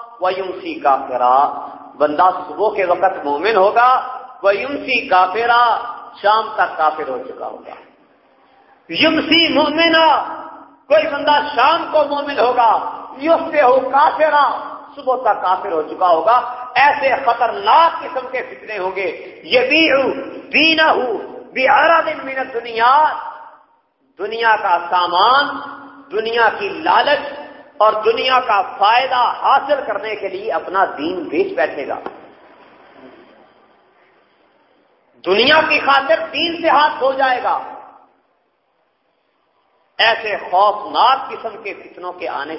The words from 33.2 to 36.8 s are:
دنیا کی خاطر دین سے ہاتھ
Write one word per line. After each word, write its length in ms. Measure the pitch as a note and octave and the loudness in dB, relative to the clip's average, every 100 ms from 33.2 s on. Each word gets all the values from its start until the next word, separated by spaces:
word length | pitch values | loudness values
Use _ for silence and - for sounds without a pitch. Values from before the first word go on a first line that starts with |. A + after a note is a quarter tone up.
| - _ _ _ _ _ _ _ _ _ _ _ _ _ _ _ _ _ _ _ D#3 | -20 _ _ _ _ _ _ _ _ _ _ _ _ _ _ _ _ _ _ _ -2
دنیا 360 | G3+ B3+ D#4 D#4 | 2 4 4 2
کی 100 | D4 | 0
خاطر 360 | B3+ C4+ C4+ D#4+ - | 2 2 2 0 -2
دین 280 | C#4 E4+ E4+ | -6 -4 -2
سے 80 | E4 | 0
ہاتھ 240 | C4+ | 2